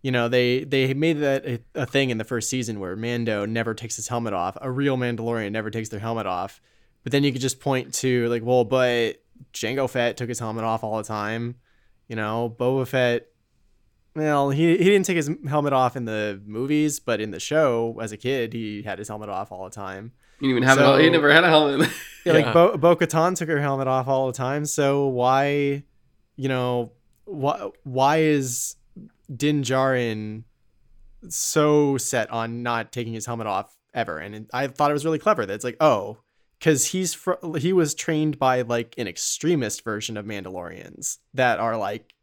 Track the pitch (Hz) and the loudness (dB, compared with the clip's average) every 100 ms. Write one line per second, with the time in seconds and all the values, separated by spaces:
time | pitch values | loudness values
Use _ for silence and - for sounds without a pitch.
0 | 135 127 117 127 123 127 135 135 131 135 | 0 0 2 2 2 0 0 0 0 0
1 | 160 151 143 135 139 120 _ - 123 139 | 0 0 0 -2 -4 -8 _ -8 -2 0
2 | 135 113 107 120 - 131 117 104 92 95 | 0 -2 -4 -4 -4 -4 -4 -6 -6 -6
3 | 117 120 117 104 104 113 113 110 113 - | -4 -2 -2 -2 -2 -2 -4 -6 -8 -10
4 | 104 120 117 95 87 - 135 127 143 131 | -6 -4 -2 -2 -4 -4 -6 -2 -2 0
5 | 123 117 113 117 104 110 107 113 110 104 | -2 -4 -4 -4 -4 -4 -4 -6 -8 -8
6 | 113 113 98 90 98 - _ _ _ _ | -6 -4 -4 -4 -6 -12 _ _ _ _
7 | 127 139 143 127 131 127 143 131 127 - | -2 0 2 0 -4 -4 -2 -2 -2 -4
8 | 131 123 117 120 117 127 113 131 123 120 | 0 0 0 -2 2 2 4 2 2 2
9 | 113 - _ _ - - 110 135 131 127 | 0 -4 _ _ -16 -6 -4 -2 -2 0
10 | 120 - 120 117 113 110 113 110 113 110 | -2 -2 -6 -6 -6 -4 -2 -2 -2 -6
11 | 107 107 104 113 120 123 _ _ _ _ | -4 -4 -4 -4 -6 -10 _ _ _ _
12 | _ 113 107 113 120 117 123 135 127 135 | _ -6 -4 -2 -4 -2 0 0 0 2
13 | 123 120 - _ _ _ _ _ _ _ | 2 0 -4 _ _ _ _ _ _ _
14 | _ 156 156 147 139 139 165 175 180 202 | _ -4 0 2 2 2 4 6 6 4
15 | 190 175 147 - 143 147 143 135 127 131 | 4 0 -2 -4 -2 -2 2 2 2 0
16 | 117 107 107 98 104 107 135 151 151 143 | -4 -2 -4 -6 -10 -8 -2 0 0 -2
17 | - 107 107 90 - 151 147 117 117 113 | -4 -4 -4 -8 -2 2 2 2 -2 -4
18 | 110 104 123 135 113 117 110 104 107 95 | -10 -6 -4 -2 -2 -4 -8 -8 -8 -8
19 | 104 107 104 95 104 92 92 110 95 95 | -8 -10 -8 -8 -8 -12 -14 -10 -10 -10
20 | 113 _ _ _ 135 123 127 135 135 139 | -14 _ _ _ 0 2 6 8 8 8
21 | 160 170 147 156 175 156 147 139 156 - | 6 6 6 6 8 6 6 2 0 -2
22 | - - 175 160 123 160 269 185 160 185 | -16 -6 4 4 6 6 6 6 4 4
23 | 165 160 170 185 160 147 143 135 131 131 | 2 2 2 0 -2 0 0 -2 0 0
24 | 127 135 131 123 127 143 147 - 139 139 | 0 0 0 -2 -4 -4 -4 0 2 2
25 | 139 127 123 135 143 143 143 139 - _ | 0 2 2 4 2 0 0 -2 -8 _
26 | _ _ _ - 135 127 123 123 117 _ | _ _ _ -6 -2 0 0 -2 -4 _
27 | _ _ - 170 139 - 101 - 139 127 | _ _ -14 -4 -2 -2 -8 -12 -6 2
28 | 135 160 156 147 131 120 - - _ - | 4 4 4 2 0 -4 -8 -12 _ -20
29 | - _ - 123 147 151 123 131 135 127 | -20 _ -18 -4 0 0 0 2 2 2
30 | 120 107 107 110 113 _ _ _ _ - | 0 -4 -8 -10 -16 _ _ _ _ -20
31 | - - 170 - - 160 151 151 143 135 | -20 -20 -12 -6 0 4 6 6 4 0
32 | - 127 107 117 113 117 120 117 110 123 | 0 -2 -2 -4 -4 -4 -2 -2 -4 -8
33 | 113 113 113 117 107 98 104 _ _ - | -6 -8 -8 -6 -2 -4 -4 _ _ -4
34 | 113 78 92 107 110 123 135 135 147 147 | -4 -4 -8 -14 -8 -4 -4 0 0 2
35 | 156 160 214 202 101 104 123 117 156 110 | -2 0 0 0 -2 -4 -6 2 4 4
36 | 101 113 _ _ _ _ 160 139 - 185 | -2 -12 _ _ _ _ 2 2 2 -2
37 | 185 - - 180 175 156 165 185 151 - | -4 -4 -4 -4 -4 -2 2 4 2 -2
38 | - 156 156 143 131 127 117 120 117 - | -2 0 0 0 0 0 0 -2 -4 -8
39 | 107 85 - - 151 165 110 - 110 107 | -8 -6 -6 -4 0 0 0 -4 -6 -6
40 | 107 107 104 104 95 92 87 90 - - | -6 -8 -8 -10 -10 -10 -12 -14 -18 -10
41 | - - _ 135 123 101 113 113 101 110 | -10 -10 _ 0 2 2 0 -2 -4 -6
42 | _ _ | _ _